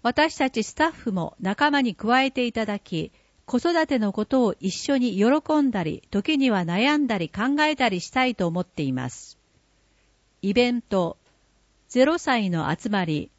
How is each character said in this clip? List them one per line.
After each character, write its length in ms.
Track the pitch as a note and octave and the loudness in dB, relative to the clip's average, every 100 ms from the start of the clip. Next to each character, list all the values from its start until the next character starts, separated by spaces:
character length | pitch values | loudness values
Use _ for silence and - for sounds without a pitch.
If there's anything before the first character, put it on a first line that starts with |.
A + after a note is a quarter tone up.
私 320 | A#3 B3 D#4 - | -2 2 0 2
た 140 | C4+ | -2
ち 140 | A#3 | -2
ス 100 | G#3+ | -6
タ 160 | - D#4+ | -2 -2
ッ 20 | |
フ 200 | - - | -2 -6
も 220 | F#3+ E3 _ | -4 -6 _
仲 320 | F#3+ G#3 D4 | -6 0 2
間 100 | C#4+ | 2
に 140 | B3 F#3 | 0 -2
加 260 | G#3+ B3+ | 0 2
え 100 | C4+ | 2
て 140 | C4 A#3+ | 0 -2
い 60 | |
た 120 | A3+ G#3+ | -2 -4
だ 140 | G3+ | -6
き、 320 | - E3 D#3+ _ _ _ - | -6 -6 -6 _ _ _ -4
子 140 | B3 | -2
育 280 | E4+ E4+ D#4 | 0 0 0
て 100 | C4 | 0
の 140 | G#3+ | 0
こ 140 | F#3+ G#3+ | -2 0
と 180 | C4 | 2
を 120 | A3+ - | 2 0
一 120 | F#3 | -6
緒 260 | - - C#4 | -6 0 0
に 180 | B3 F#3+ | 0 2
喜 460 | A3 D4 - D4+ | 2 2 2 0
ん 100 | C#4 | 2
だ 120 | G#3+ | 0
り、 200 | D#3+ - _ | -4 -6 _
時 260 | G3 G#3 D4+ | -4 0 0
に 140 | C4+ | 2
は 120 | G3+ | 2
悩 340 | E3+ F3+ C4 D4+ | 0 0 2 2
ん 100 | C4+ | 0
だ 100 | G3+ | -2
り 120 | E3 | -4
考 320 | F#3+ B3 D4 | -2 -2 2
え 140 | D4+ D4+ | 0 2
た 100 | B3 | 0
り 140 | F#3 | 0
し 80 | - | -4
た 160 | C4 B3+ | -2 -2
い 100 | A#3 | 0
と 120 | F3 | -2
思 140 | E3+ | -2
っ 40 | F3+ | -6
て 180 | - | -4
い 80 | C#3 | -4
ま 180 | B2+ B2+ | -2 -6
す。 280 | - - - _ _ _ _ _ _ _ _ _ _ | -10 -20 -20 _ _ _ _ _ _ _ _ _ _
イ 120 | F#3+ | -2
ベ 180 | G3+ B3 | 2 2
ン 100 | A#3+ | 0
ト、 340 | - G3 E3 - _ _ _ _ _ _ _ | -2 -2 -2 -6 _ _ _ _ _ _ _
ゼ 160 | B3 | 2
ロ 140 | C4+ E4+ | 2 2
歳 320 | - B3 G3 | 0 0 0
の 260 | E3 D3+ D#3+ | -2 -2 -4
集 120 | A3 | -2
ま 160 | G3+ E3+ | -2 0
り 260 | D3+ F3 | -2 -4